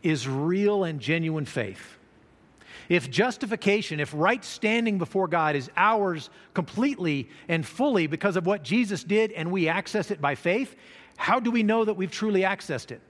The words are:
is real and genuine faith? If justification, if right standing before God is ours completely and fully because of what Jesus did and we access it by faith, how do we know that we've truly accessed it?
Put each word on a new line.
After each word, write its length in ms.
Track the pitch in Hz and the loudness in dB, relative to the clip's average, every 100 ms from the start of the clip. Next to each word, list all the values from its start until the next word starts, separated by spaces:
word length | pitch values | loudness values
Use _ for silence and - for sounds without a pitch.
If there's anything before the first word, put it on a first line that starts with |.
is 240 | 170 151 123 | 0 0 0
real 580 | 135 156 185 202 208 | -2 0 2 2 2
and 140 | 180 151 | 0 -2
genuine 460 | 110 165 160 156 | 0 0 0 -2
faith? 540 | 139 - 107 - - - - _ _ _ _ _ - - - | -4 -4 -4 -8 -18 -20 -20 _ _ _ _ _ -20 -20 0
If 220 | 175 131 | 0 2
justification, 880 | 123 240 - 220 220 202 208 - 151 | 2 2 0 -4 0 2 2 0 -4
if 120 | 143 | -4
right 280 | 151 180 240 | 2 2 2
standing 540 | - - 214 226 226 196 | -4 -4 0 0 0 0
before 320 | 170 196 185 | 0 0 0
God 280 | 170 156 147 | 2 2 0
is 140 | 123 - | -2 2
ours 540 | 202 220 196 160 - - - | 4 4 0 -2 -8 -20 -6
completely 760 | - 160 - 269 254 175 143 117 - - | -4 -4 0 0 0 0 0 -4 -14 -2
and 180 | 165 - | -2 -2
fully 400 | - 285 220 156 | 0 2 2 0
because 300 | 160 196 185 | 0 -2 0
of 100 | 175 | 0
what 160 | 202 | -2
Jesus 420 | 131 214 220 196 | 0 0 0 -4
did 280 | - 208 220 | 0 0 0
and 180 | 214 165 | -2 -4
we 180 | 190 160 | 0 0
access 420 | 175 196 214 - | 0 -2 -4 -4
it 80 | 196 | -2
by 180 | 143 139 | -2 0
faith, 380 | 170 202 269 - - - - - | 0 0 -2 -8 -20 -20 -20 -6
how 200 | - 254 | 0 2
do 120 | 233 | 2
we 120 | 233 | 2
know 220 | 214 226 | 2 2
that 100 | 220 | 2
we've 160 | 185 185 | 0 -4
truly 320 | - 214 190 | -2 0 2
accessed 480 | 190 190 - 131 - | 2 -2 -6 -8 -6
it? 120 | 117 _ | -16 _